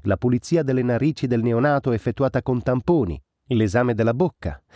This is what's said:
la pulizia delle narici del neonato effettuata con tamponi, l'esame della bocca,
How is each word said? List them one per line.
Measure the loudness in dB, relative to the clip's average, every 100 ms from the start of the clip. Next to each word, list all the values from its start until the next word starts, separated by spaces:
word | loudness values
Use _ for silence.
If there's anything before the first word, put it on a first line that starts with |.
la | -2 0
pulizia | 0 0 0 -2
delle | 0 0
narici | 0 0 0 -2 -2
del | 0
neonato | 0 0 2 0 0
effettuata | -2 -2 -2 0 -2
con | -2 -2
tamponi, | 0 -2 2 2 0 -4 -12 _ -4
l'esame | 0 2 2 2
della | 2 0
bocca, | 2 0 -2 -10 -10 _